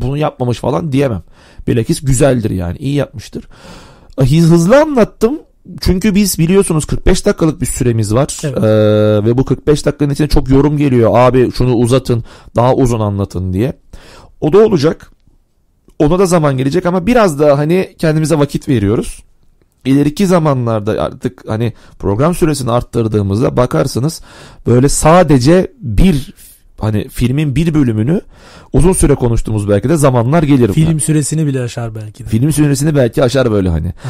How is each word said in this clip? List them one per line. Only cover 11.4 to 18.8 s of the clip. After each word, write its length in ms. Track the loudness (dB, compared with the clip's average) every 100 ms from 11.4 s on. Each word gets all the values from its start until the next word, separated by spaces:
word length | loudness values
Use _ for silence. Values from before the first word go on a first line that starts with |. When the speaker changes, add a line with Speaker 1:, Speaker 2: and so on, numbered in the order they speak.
| 0
Speaker 1:
şunu 220 | 0 -2
uzatın, 500 | 0 2 0 0 -4 -4 -18 -8 -2
daha 180 | 0
uzun 260 | 2 2 0
anlatın." 520 | -2 -4 -6 -6 -6
diye. 200 | -2 -4 -4 _ -20 -20 -20 -20 -6
O 120 | 0
da 60 | 4
olacak. 520 | 4 2 0 -2 -12 _ _ _ _ _ _ _ _ -2
Ona 200 | 0 2
da 80 | 2
zaman 300 | 2 0 -2
gelecek 300 | -2 -2 -2
ama 200 | -4 0
biraz 340 | 2 2 2
daha 180 | 2 2
hani 360 | 2 -2 -2 -4
kendimize 400 | -2 0 0 0
vakit 300 | 0 -4 -2
veriyoruz. 540 | 0